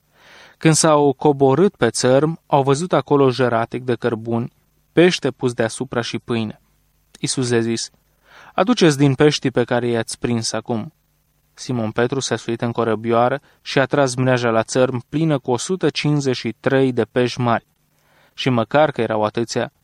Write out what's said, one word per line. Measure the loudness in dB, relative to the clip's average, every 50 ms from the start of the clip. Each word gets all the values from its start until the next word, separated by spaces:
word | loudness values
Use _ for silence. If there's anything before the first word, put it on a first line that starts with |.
| _ _ _ _ _ -20 -20 -20 -20 -20 _
Când | _ 0 2 2
s-au | 4 4 4 4 4 4 2 0
coborât | 2 0 0 2 4 2 2 4 4 2 0 2
pe | _ -2 0
țărm, | 0 0 2 2 4 4 2 0 -2 -8 _
au | _ 0 0 2
văzut | 2 0 0 0 -2 -2
acolo | -2 0 0 2 2 2 2
jăratic | 2 2 0 0 0 -2 -2 -4 -6 -8 -4
de | -4 -4
cărbuni, | -2 -2 -4 -4 -4 -6 -6 -4 -4 -6 -8 -12 _ _ _ _ _ _ _
pește | _ 4 4 4 2 0 -4 -6
pus | -4 _ -4 -4 -2
deasupra | -2 -4 -4 -4 -8 -10 -6 -4 -6
și | -6 -4 -8 -10
pâine. | -6 -4 -4 -4 -4 -6 -10 -14 _ _ _ _ _ _ _ _ _ _ -12 -10
Iisus | -8 -6 -4 -4 -2 0
le-a | 0 0
zis, | 0 0 -2 -4 -6 -10 -14 _ _ _ _ _ _ _ -20 -20 -20 -8 _
„Aduceți | -2 0 0 2 4 4 4 4
din | 4 2 2 4
peștii | 4 4 2 2 2 -4 -2
pe | -2 -2 -2
care | 0 -2 -2 0
i-ați | -2 -2 -2 -4 -6 -8 -8
prins | -4 -4 -2 -2 -4 -4
acum.” | -6 -8 -6 -6 -6 -6 -6 -10 -14 _ _ _ _ _ _ _ _ _ _ _ _
Simon | -14 -8 -6 -4 -4 -4 -4
Petru | -2 -2 -2 0 -2 -4
s-a | -4 -4 -4
suit | -4 -4 -6 -6 -4
în | -4 -4
corăbioară | -2 -2 0 0 -2 -2 -2 0 2 2 2 2 0 -4 -8 _ _ _
și | _ -2 0 0
a | 0
tras | 2 2 0 0 0 0
mreaja | 0 0 0 2 2 0 2
la | 2 0 0
țărm | 0 2 2 2 2 0 -6 -8 _
plină | -4 -2 0 0 -2 -2
cu | -2 -4
o | -4
sută | -4 -2 -6 -4 -2 -2 -2
cincizeci | -2 -2 -2 0 0 0 0 -2 -4
și | -2 -4 -8 -8 -4
trei | -2 0 2 2 2 2
de | 0 -2 -4
pești | -2 _ 0 0 0 -2 -2
mari. | 0 0 0 0 -4 _ _ _ _ _ _ _ _ _ _ _ _ _ _
Și | -6 -2 0
măcar | 0 0 0 0 2 2 2 2
că | 0 -4
erau | -4 -2 0 0 -2
atâția, | 0 0 -2 -4 -2 -4 -4 -6 -6 -8 _